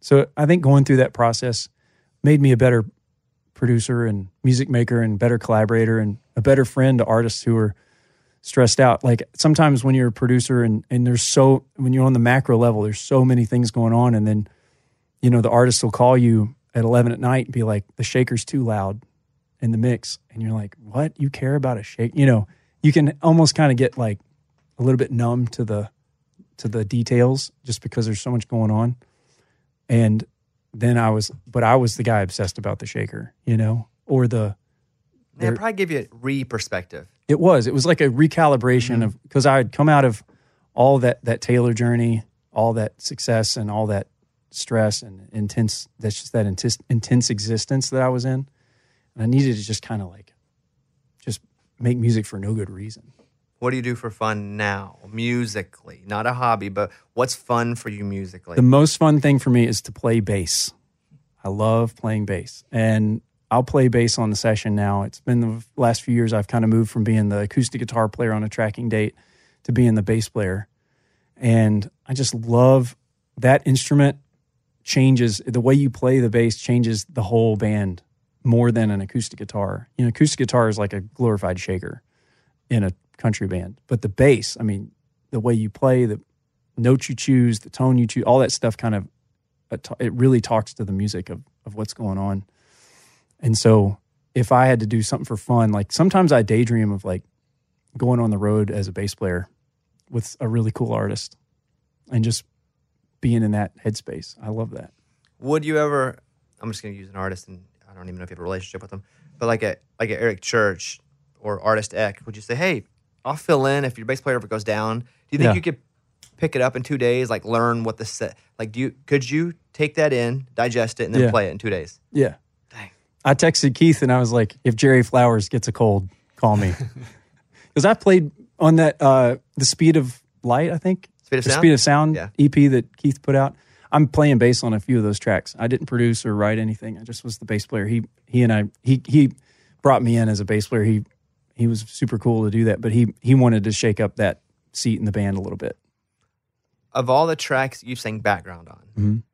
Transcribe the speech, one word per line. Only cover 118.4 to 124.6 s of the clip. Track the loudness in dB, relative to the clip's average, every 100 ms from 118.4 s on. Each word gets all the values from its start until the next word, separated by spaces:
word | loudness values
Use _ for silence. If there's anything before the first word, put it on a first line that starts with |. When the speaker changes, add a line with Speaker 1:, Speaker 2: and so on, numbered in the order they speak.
| _ _
Speaker 2:
like, | -12
do | -6
you, | -8 -8 -2
could | -2 -2
you | -4 -4 -8 _
take | _ -6 0
that | 0
in, | 0 -2 -4 -10 -4
digest | -2 -2 -4 -4
it, | -4
and |
then | 2
Speaker 1:
Yeah. | 2
Speaker 2:
play | 2 -2
it |
in | -6
two | -6
days? | -6 -10 -18 _
Speaker 1:
Yeah. | -2 -2 -2 _ _ _
Speaker 2:
Dang. | -20 -20 _ _ _
Speaker 1:
I | 0 2
texted | 2 2 0 2
Keith | 4 4
and | 2
I | 2
was | 2
like, | 0 -2 -2